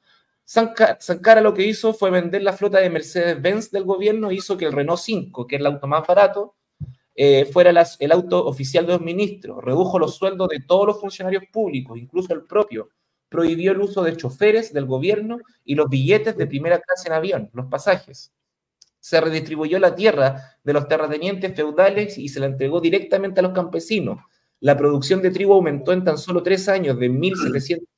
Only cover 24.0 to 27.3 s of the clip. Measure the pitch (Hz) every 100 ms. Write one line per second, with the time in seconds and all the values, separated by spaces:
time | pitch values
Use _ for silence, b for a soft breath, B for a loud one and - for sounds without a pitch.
24 | 120 - _ _ _ _ 135 135 147 143
25 | 131 190 185 185 196 196 165 143 156 185
26 | 180 147 185 180 175 185 190 190 151 120
27 | 123 127 180